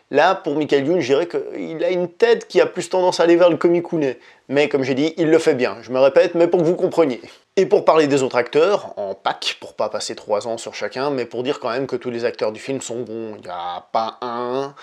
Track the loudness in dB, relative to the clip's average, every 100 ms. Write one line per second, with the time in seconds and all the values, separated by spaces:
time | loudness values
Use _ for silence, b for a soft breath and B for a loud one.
0 | _ 2 2 2 -2 -4 0 0 2 0
1 | 2 0 0 -4 -6 -8 -10 -4 -2 -2
2 | -4 0 2 2 0 0 0 -2 -4 0
3 | 0 2 4 6 6 4 2 2 0 -2
4 | -2 -4 b b -2 0 2 0 0 0
5 | -2 0 2 4 4 2 0 -4 -6 2
6 | 4 6 2 2 2 4 2 2 0 2
7 | 0 0 -10 B _ -2 2 4 4 4
8 | 4 2 2 0 0 2 2 2 -4 -8
9 | -8 -6 -6 -4 -8 -10 -14 -6 -6 -4
10 | -8 -12 -4 -4 -2 -8 -10 -10 -8 -4
11 | -4 -4 -6 -6 -4 -4 -4 -4 -4 -6
12 | -6 -4 -4 -2 -4 -6 -8 -8 -8 -10
13 | -10 -10 -10 -12 -12 -10 -8 -10 -6 -4
14 | -4 -6 -8 -6 -4 -4 -6 -10